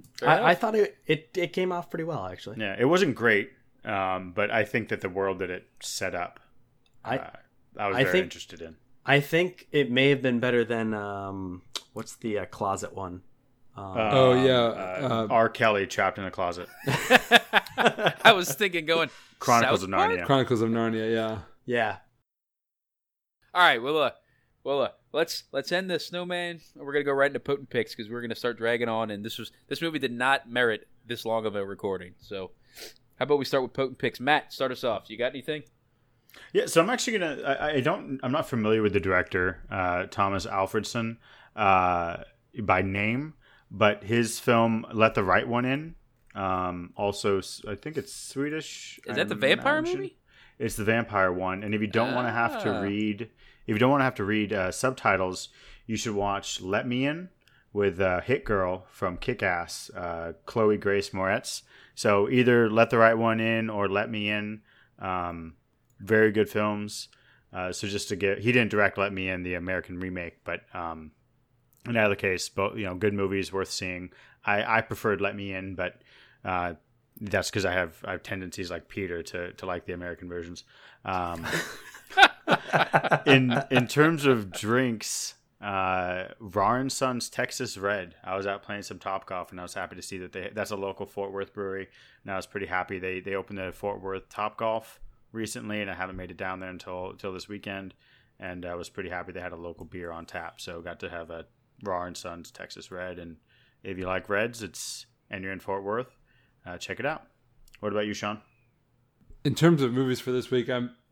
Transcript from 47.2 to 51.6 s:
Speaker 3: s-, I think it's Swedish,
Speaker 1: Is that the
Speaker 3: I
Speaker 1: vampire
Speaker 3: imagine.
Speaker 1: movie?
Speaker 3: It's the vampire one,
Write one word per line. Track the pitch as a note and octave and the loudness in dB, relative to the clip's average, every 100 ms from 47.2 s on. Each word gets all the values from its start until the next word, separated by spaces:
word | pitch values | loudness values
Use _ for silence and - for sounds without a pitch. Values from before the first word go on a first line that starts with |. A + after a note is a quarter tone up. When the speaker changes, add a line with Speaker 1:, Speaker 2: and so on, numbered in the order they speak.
| G#2+ G2 | 0 0
Speaker 3:
s-, | - - - | -2 -12 -12
I | |
think | G2 D3+ D#3 | -10 -8 -8
it's | - | -8
Swedish, | - - C3+ D3 D#3 - - - - - | -14 -10 -4 -4 -4 -8 -14 -16 -16 -6
Speaker 1:
Is | B2 | -4
that | G3 | -2
the | |
Speaker 3:
I | - | 0
Speaker 1:
vampire | C3+ F#3+ C#4 D#4 | 2 2 2 0
Speaker 3:
imagine. | E4+ F#4 | -2 -4
Speaker 1:
movie? | F#4+ _ _ _ - - | -6 _ _ _ -20 -6
Speaker 3:
It's | A#2 - | -6 -2
the | |
vampire | G#2 A2+ A2+ G#2 F#2 | 0 2 2 2 2
one, | F2+ F#2 F#2+ | 2 -2 -2